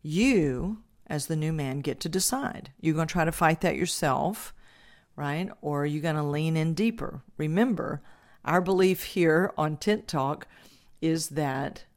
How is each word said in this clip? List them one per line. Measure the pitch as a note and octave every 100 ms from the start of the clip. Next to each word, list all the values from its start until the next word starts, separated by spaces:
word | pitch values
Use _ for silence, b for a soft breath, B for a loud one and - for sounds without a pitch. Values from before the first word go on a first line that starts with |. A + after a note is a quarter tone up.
You, | D3+ D#3+ B3+ A3+ D3 B2+ E3+ G#3+ _ _ -
as | D3+ -
the | D#3+
new | D#3
man, | D#3+ C#3 C3+
get | C#3+ B2+
to | E3+
decide. | F3+ - - C#4 - - _
You're | D#3
gonna | D#3 D#3+
try | F3+
to | D#3+
fight | - E3 D#3+
that | F3+ C#2
yourself, | E3+ - D3+ C3 D3+ A3 - b b b b b b -
right? | D3 D3+ F#3+ -
Or | D3 C#3+
are | D3
you | D3+
gonna | D#3+ D3+ D3
lean | D3 D#3+ D#3+
in | D#3+
deeper? | D#3+ A3+ A3+ - C#3 - -
Remember, | D3+ E3+ A#3+ G3 - - b b b b
our | - E3+
belief | F3+ F#3+ F#3+ F3+
here | - G3 E3+ D#3 F#3+ -
on | D#3 D#3
Tent | - G#3+ -
Talk | D#3 C3+ D3 - b b b b -
is | D#3+ D#3+ D#3
that | C#3+ D3 C3 C#3 - -